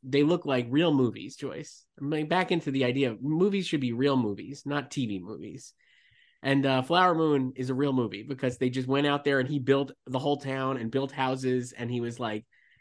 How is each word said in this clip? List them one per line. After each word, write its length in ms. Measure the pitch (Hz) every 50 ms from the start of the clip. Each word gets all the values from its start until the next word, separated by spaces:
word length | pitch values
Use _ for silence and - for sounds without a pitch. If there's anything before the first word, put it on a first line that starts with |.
| -
they 200 | 131 131 143 147
look 220 | 151 175 170 -
like 220 | 147 135 123 120 117
real 240 | 127 151 175 165 147
movies, 420 | 135 127 113 104 - - 135 -
Joyce. 480 | - 147 123 76 - 151 - - - _ _ _ -
I'm, 100 | 135 143
like, 200 | 160 151 156 156
back 240 | 196 185 180 180 185
into 180 | 165 - 147
the 140 | 135 135 127
idea 260 | 123 123 139 135 120
of 100 | 110 104
movies 460 | 127 147 156 165 185 208 196 196 180
should 140 | - 165 147
be 100 | 131 120
real 240 | 117 120 135 143 139
movies, 460 | 131 117 104 101 101 - 104 143 - -
not 240 | 139 143 143 135 139
T 140 | - 147 123
V 120 | 107 101 92
movies. 540 | 87 101 107 71 90 104 - - - - - _ _ _ _ _ _ _ _ _ _ _ _ _ -
And, 200 | 135 135 139 135
uh, 160 | 135 131 131 127
Flower 300 | - 170 180 185 180 170
Moon 380 | 160 160 156 147 139 131 127 127
is 120 | - 131 127
a 40 | 131
real 180 | 127 143 143
movie 320 | 131 127 120 104 95 101 113
because 340 | 135 135 127 139 127 -
they 120 | - 131 127
just 180 | 123 131 127
went 200 | 131 135 139 143
out 180 | 147 143 143 143
there 140 | 147 139 135
and 100 | 127 123
he 100 | 151 139
built 320 | 123 131 135 139 139 135 - - _
the 140 | 131 127 127
whole 180 | 131 143 143
town 400 | 131 - 135 135 135 131 131 131
and 140 | 123 113 113
built 200 | 117 131 135 135
houses. 640 | - 139 131 127 135 131 127 127 127 127 123 123 -
And 180 | - 120 117
he 80 | 123 120
was 200 | 117 117 113 -
like, 260 | 123 110 107 107 - _ _ _ _ _ _ _